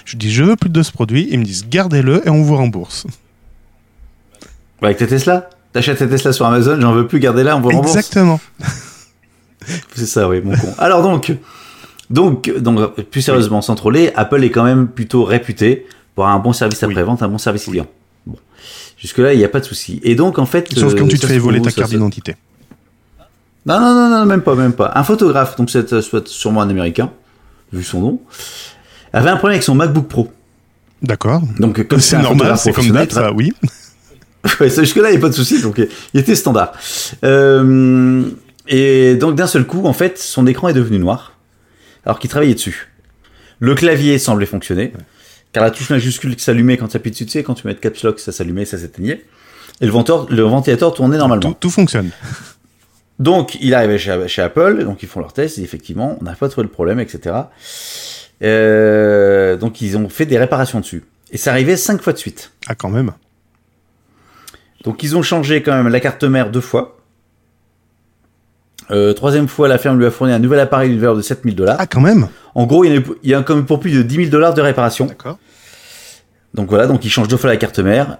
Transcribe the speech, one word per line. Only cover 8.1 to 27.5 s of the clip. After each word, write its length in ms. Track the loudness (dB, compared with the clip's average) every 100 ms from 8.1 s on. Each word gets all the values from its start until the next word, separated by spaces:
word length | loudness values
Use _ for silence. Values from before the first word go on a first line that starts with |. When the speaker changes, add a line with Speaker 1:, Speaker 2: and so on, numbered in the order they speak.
| 2 2 2 -6 -10
Speaker 1:
<laughs> 100 | -10 -10 -18 -20 _ _ _ _ _ _ -14 -14 -12 -8
Speaker 2:
C'est 100 | -4
ça, 220 | 0 0
oui, 140 | 0
mon 120 | 0 -2
con. 120 | -2 -2
Alors 240 | 2 2
donc, 300 | 2 0 -2 -8 -10 -20 -20 -20 -20 -20 -4
donc, 400 | 2 2 0 -4 -2
donc, 420 | 0 0 0 -4 -8
plus 160 | -4
sérieusement, 400 | 0 0 2 -2
sans 100 | -2
troller, 380 | -2 2 2 2 0
Apple 280 | 0 2
est 80 | 2
quand 120 | 2 2
même 220 | 2 0
plutôt 360 | -4 -2 0
réputé 640 | 2 0 -2 0 2 2 -4 -20 _
pour 140 | -2 0
un 100 | 2
bon 160 | 0
service 280 | 0 -2 -2
Speaker 1:
Oui. 60 | -4
Speaker 2:
après-vente, 320 | -2 -2 -2
un 60 | -2
bon 100 | -2
service 260 | -4 -4 -6
Speaker 1:
Oui. 60 |
Speaker 2:
client. 160 | -6 -8 _ _ _ -18
Bon. 80 | -18 _ _ -20 -20 -20 _
Jusque-là, 340 | -8 0 4
il 60 | 4
n'y 40 |
a 60 | 2
pas 100 | 0
de 60 | -6
souci. 340 | -12 -10 -6
Et 100 | 0
donc, 240 | 2 2 0
en 80 | 0
fait, 220 | -2 -2 0
Speaker 1:
Sauf 160 | 2 4
quand 100 | 2
Speaker 2:
euh, 20 |
Speaker 1:
tu 80 | 2
te 60 |
Speaker 2:
ça 60 | 2
Speaker 1:
fais 60 | 0
Speaker 2:
se 40 |
Speaker 1:
voler 180 | 2 2
Speaker 2:
trouve, 80 | 0
Speaker 1:
ta 20 |
Speaker 2:
ça 100 | 0
Speaker 1:
carte 80 | -2
Speaker 2:
se 40 | 0
Speaker 1:
d'identité. 400 | -2 -4 -12 -14 _ _ _ -20 _ _ _ _ _ _ _ _ -2
Speaker 2:
Non, 140 | 2
non, 160 | 4 4
non, 140 | 4
non, 160 | 4 4
même 140 | 2
pas, 100 | 2
même 200 | 2 2
pas. 180 | 2 0
Un 100 | 0
photographe, 520 | 0 2 2 2 -2 -2
donc 160 | -2
c'est, 200 | -2 0
euh, 80 | -2
soit 240 | -2 -6 -6
sûrement 340 | -8 -2 0
un 80 | 0
Américain, 400 | -2 -2 -2 -4 -8 _ _ _